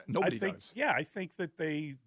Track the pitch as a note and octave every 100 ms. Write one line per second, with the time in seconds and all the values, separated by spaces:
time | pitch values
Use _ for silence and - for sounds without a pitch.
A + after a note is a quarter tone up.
0 | - D3 F3+ A#2+ F#3+ - - A3 C#4+ B2+
1 | D#3 G#3 F#3 - E3+ - D#3+ D3+ D3+ C3+